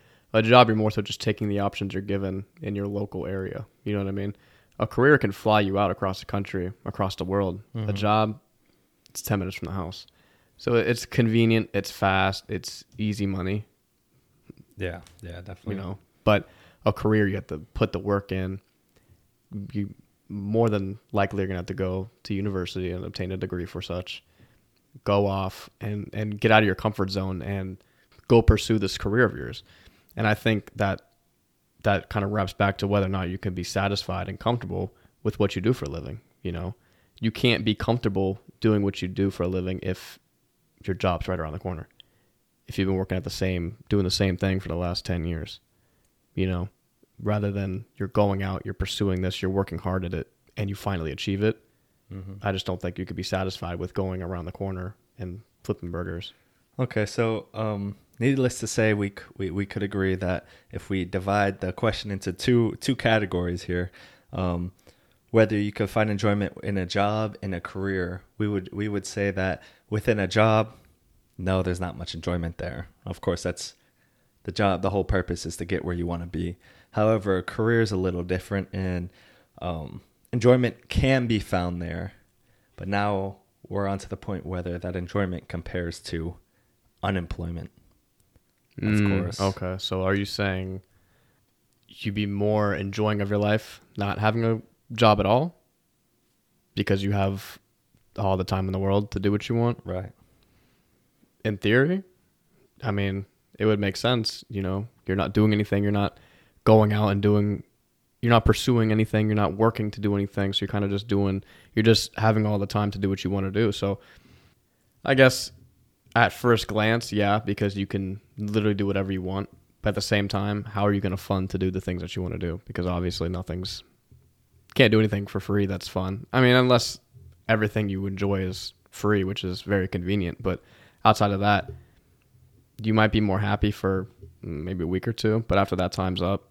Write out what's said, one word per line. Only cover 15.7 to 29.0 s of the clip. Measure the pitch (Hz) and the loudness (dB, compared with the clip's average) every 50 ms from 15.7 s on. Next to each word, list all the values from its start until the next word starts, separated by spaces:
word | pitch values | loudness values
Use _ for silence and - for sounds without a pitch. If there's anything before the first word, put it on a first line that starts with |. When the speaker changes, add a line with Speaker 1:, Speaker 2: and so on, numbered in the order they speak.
| 101 | -6
Speaker 1:
You | 95 | -6
know, | 87 87 98 - _ _ _ _ - | -6 -8 -10 -12 _ _ _ _ 4
but | 110 104 98 - - - - - - _ _ - | 4 4 4 2 -2 -14 -20 -20 -20 _ _ -2
a | 107 | 0
career, | 98 - - 110 107 107 104 98 | 0 0 2 2 4 4 2 2
you | 98 | 0
have | 98 - - | -4 -6 -8
to | 78 76 | -10 -12
put | 85 - - - 117 95 | -12 -8 -4 -2 -2 -2
the | - 98 | -2 -2
work | 95 101 101 101 98 - | -2 0 0 0 -2 -4
in. | 92 95 95 92 95 98 - _ _ _ _ _ _ _ _ _ _ _ _ _ _ _ _ - - 104 101 - | -4 -4 -4 -6 -8 -10 -14 _ _ _ _ _ _ _ _ _ _ _ _ _ _ _ _ -14 -12 -12 -10 -8
You | - 104 101 101 - - _ _ _ _ _ - | -6 -6 -6 -6 -8 -14 _ _ _ _ _ -12
more | 101 104 98 101 107 113 117 113 | -10 -8 -4 0 2 4 4 4
than | 107 101 95 95 98 - _ _ | 2 0 -2 -4 -8 -10 _ _
likely | - 101 98 95 104 98 95 | -2 0 0 0 0 -2 -2
are | |
gonna | 98 95 90 | -2 -4 -6
have | 90 | -6
to | - 92 | -6 -6
go | 95 92 92 92 95 95 110 _ _ - | -4 -4 -2 -4 -4 -6 -8 _ _ -8
to | - 104 | -6 -4
university | 98 101 104 95 92 87 85 - 95 92 90 | -4 -2 -2 -2 -4 -4 -4 -6 -6 -4 -4
and | 90 90 87 | -6 -6 -8
obtain | 87 - - 95 90 | -8 -8 -8 -6 -6
a | 95 | -6
degree | 95 - 92 90 90 87 | -6 -6 -6 -6 -6 -6
for | - - 90 | -8 -8 -10
such. | - - 85 90 90 - - - - _ _ _ - _ _ _ _ _ _ _ _ _ - - - | -8 -6 -6 -8 -8 -8 -12 -16 -16 _ _ _ -20 _ _ _ _ _ _ _ _ _ -20 -6 0
Go | 104 101 101 101 | 2 4 4 4
off | 98 95 98 95 95 - - - - - - | 2 0 -2 -4 -4 -6 -10 -16 -20 -14 -10
and, | 120 107 104 104 - - | -8 -6 -6 -6 -8 -8
and | - 107 107 107 104 104 | -6 -6 -6 -4 -2 0
get | - 110 | 4 6
out | 110 110 | 6 6
of | 107 | 6
your | 98 92 | 4 2
comfort | - - 110 101 - 98 95 | 0 -2 -2 -2 -2 -2 -2
zone | 98 98 95 95 95 87 | -2 -4 -4 -4 -4 -6
and | - 98 98 95 95 95 92 - _ _ _ _ _ _ _ _ _ | -6 -6 -6 -6 -6 -8 -10 -14 _ _ _ _ _ _ _ _ _
go | - 120 117 | 6 6 8
pursue | 113 - 110 101 - - 113 104 | 8 8 6 6 4 2 0 2
this | 98 95 - | 0 -2 -4
career | - | -4